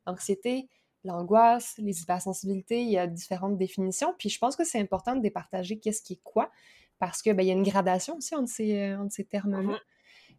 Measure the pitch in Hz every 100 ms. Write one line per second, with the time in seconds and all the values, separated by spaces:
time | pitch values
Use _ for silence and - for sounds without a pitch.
0 | - 180 - 196 240 262 262 _ _ _
1 | 185 175 175 214 233 240 - - 208 170
2 | 165 180 190 185 190 196 - 233 240 190
3 | 175 170 - 180 196 196 185 - 185 185
4 | 311 359 208 - 247 277 320 226 202 190
5 | - 262 208 - - 190 180 214 214 208
6 | - 185 - 220 277 _ - - _ -
7 | 180 - 220 190 185 185 196 196 185 180
8 | - 330 - 311 240 - 214 202 196 196
9 | 202 - 196 202 202 196 196 - _ _
10 | _ - _